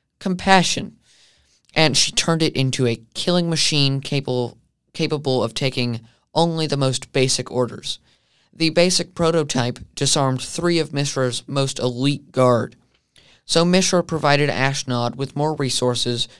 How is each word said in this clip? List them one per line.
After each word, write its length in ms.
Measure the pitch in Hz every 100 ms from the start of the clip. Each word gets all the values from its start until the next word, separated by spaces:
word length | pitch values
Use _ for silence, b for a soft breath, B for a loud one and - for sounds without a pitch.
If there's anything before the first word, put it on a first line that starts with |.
| _ _
compassion, 760 | 196 180 190 190 170 - - - b b b b b b b 160
and 200 | 156 -
she 160 | -
turned 300 | - - 165
it 140 | 160 -
into 320 | 131 123 120
a 140 | 113 -
killing 360 | - - 175 170
machine 500 | 156 - 151 139 135
capable, 580 | 139 143 139 123 120 - _ _ _
capable 500 | - 156 151 143 127
of 100 | 113
taking 460 | - 135 131 120 110 b b _
only 320 | 156 170 160 156
the 120 | 143
most 340 | 131 123 -
basic 380 | 139 131 - 123
orders. 480 | 123 117 78 - - _ _ _ _ _
The 200 | - 165
basic 420 | 165 180 180 170
prototype 680 | - 165 165 147 139 120 - -
disarmed 480 | - 139 151 135 131
three 380 | - - 175 170
of 120 | 147
Mishra's 520 | 139 139 139 127 117 -
most 320 | 139 135 -
elite 540 | 127 120 139 143 -
guard. 440 | 131 127 117 - - _ _ _ b b b -
So 180 | 165
Mishra 400 | 175 185 185 180
provided 460 | 175 160 151 143 147
Ashnod 680 | 98 135 139 131 123 120 123
with 200 | 139 143
more 200 | 151 147
resources 720 | 131 - 123 120 120 120 -